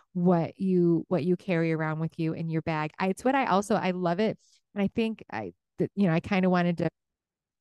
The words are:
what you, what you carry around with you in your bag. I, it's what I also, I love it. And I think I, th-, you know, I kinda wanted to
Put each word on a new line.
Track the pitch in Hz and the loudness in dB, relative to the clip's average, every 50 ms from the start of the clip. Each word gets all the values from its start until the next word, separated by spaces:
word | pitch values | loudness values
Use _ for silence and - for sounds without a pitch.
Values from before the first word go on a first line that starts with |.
| _ _ _ | _ _ _
what | 180 175 185 180 165 160 - - - | 0 2 4 4 4 2 -2 -4 -4
you, | 196 190 185 180 175 170 170 160 - - | -2 2 2 4 4 4 4 2 0 0
what | 185 165 139 | -2 0 2
you | 180 180 175 | 0 0 0
carry | - - 175 165 165 165 160 | 0 -2 0 0 0 0 0
around | 156 160 156 156 156 | -2 -2 -4 -4 -4
with | 165 160 - - | -4 -6 -4 -4
you | 160 160 160 | -4 -4 -2
in | - 165 165 | -4 -6 -4
your | 160 160 | -4 -4
bag. | - 170 160 151 151 156 - - | -2 -2 -4 -2 -4 -6 -4 -4
I, | 190 185 | -2 -2
it's | 190 - - | -2 -2 -2
what | 247 277 | 0 0
I | 269 254 - | 0 0 2
also, | 180 196 202 - 220 | 0 0 2 0 0
I | 180 - 185 | 0 0 -2
love | 180 180 180 170 170 180 | -2 -2 -2 -2 0 0
it. | 220 214 - - _ _ _ _ _ _ _ | 0 -2 -2 -4 _ _ _ _ _ _ _
And | 208 196 | -2 -2
I | 196 - | -2 0
think | - 226 226 220 - - - | -2 -2 -2 -4 -8 -12 -10
I, | - 110 107 87 - _ _ _ _ - | -10 -8 -8 -8 -12 _ _ _ _ -4
th-, | 175 - - | -4 -4 0
you | 196 202 | 0 2
know, | 175 160 | 2 2
I | 165 | 2
kinda | - - 208 185 185 185 | 0 0 0 2 2 2
wanted | 180 180 175 175 170 160 | 2 2 2 0 0 0
to | 170 160 - _ _ _ _ _ _ _ _ _ _ _ _ _ | -4 -4 -6 _ _ _ _ _ _ _ _ _ _ _ _ _